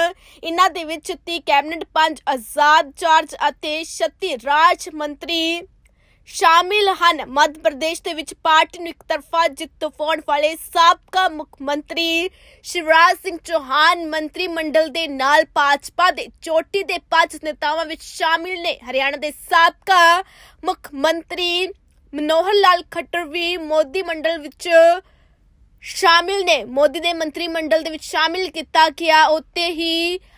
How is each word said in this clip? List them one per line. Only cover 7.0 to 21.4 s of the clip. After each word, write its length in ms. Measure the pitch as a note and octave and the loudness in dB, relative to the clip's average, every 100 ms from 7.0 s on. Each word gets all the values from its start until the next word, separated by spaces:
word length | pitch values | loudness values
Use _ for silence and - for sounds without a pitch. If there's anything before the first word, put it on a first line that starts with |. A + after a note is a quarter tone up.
| F4 D#4 A3 | 0 0 -2
ਮੱਧ 320 | C4+ D#4 D#4 | 0 0 2
ਪ੍ਰਦੇਸ਼ 440 | E4 C4+ D#4+ E4 | 0 2 -4 -4
ਦੇ 100 | F#4 | -8
ਵਿੱਚ 180 | D#4 D4+ - | -8 -10 -4
ਪਾਰਟੀ 360 | E4 D#4 E4 F4+ | 2 4 2 -4
ਨੂੰ 100 | E4+ | -12
ਇੱਕ 140 | - - | -10 -8
ਤਰਫਾ 380 | D#4 - E4 E4+ | -8 -4 -2 -2
ਜਿੱਤ 220 | C4+ D#4+ - | -4 -16 -10
ਦਿਵਾਉਣ 400 | D#4 - D4+ D#4+ D#4 | -10 -6 -4 -2 -2
ਵਾਲੇ 260 | D4 D4+ D#4+ | 0 0 -4
ਸਾਬਕਾ 720 | - F4 E4+ F4+ _ F#4 F#4 | -4 2 4 4 _ -2 0
ਮੁੱਖ 280 | D#4 D#4 - | -2 -14 -10
ਮੰਤਰੀ 680 | C#4 D4 - E4 E4 E4 F#4 - _ _ | -6 -6 -6 -4 -2 -2 -4 -10 _ _
ਸ਼ਿਵਰਾਜ 520 | - F4 D#4 D#4+ F4+ F4 | -10 -4 2 6 6 4
ਸਿੰਘ 140 | F#4 E4 | -6 -10
ਚੌਹਾਨ 600 | - D#4+ C4 C#4+ D#4 F4 D#4+ | -4 -4 0 2 4 2 -2
ਮੰਤਰੀ 380 | D#4 D#4 E4 F4+ | -6 -6 -8 -6
ਮੰਡਲ 400 | E4 D#4 D#4 D#4+ | -6 0 0 0
ਦੇ 180 | C#4+ D#4+ | -2 -6
ਨਾਲ 360 | C4+ C4+ D4+ D#4+ | -2 2 2 2
ਭਾਜਪਾ 560 | D4 C#4+ C#4+ - - D#4 | 0 0 0 -2 0 0
ਦੇ 160 | C#4 D#3 - | 0 -8 -12
ਚੋਟੀ 400 | F4 D#4+ E4 G4+ | -4 -2 -2 -4
ਦੇ 160 | F#4 F4 - | -4 -8 -2
ਪੰਜ 260 | E4 E4 D4+ | 0 0 -2
ਨੇਤਾਵਾਂ 400 | D#4 D4+ D4+ D#4 D#4 | -10 -6 -4 -4 -6
ਵਿੱਚ 160 | D#4+ | -10
ਸ਼ਾਮਿਲ 580 | - - E4 E4 F4 F#4 | -14 -6 -2 -2 -4 -8
ਨੇ। 160 | E4+ - A#3 | -6 -8 -6
ਹਰਿਆਣਾ 260 | C4 C4+ C#4+ | -4 -4 -4
ਦੇ 140 | D4+ | -8
ਸਾਬਕਾ 920 | - - E4+ E4+ - - F#4 E4+ F4 F#4+ - - _ | -10 0 2 2 0 2 4 6 4 -2 -16 -20 _
ਮੁੱਖ 260 | E4 F#4 - | -8 -8 -10
ਮੰਤਰੀ 720 | C#4 D4+ E4 - F4 | -4 -2 -2 -6 -6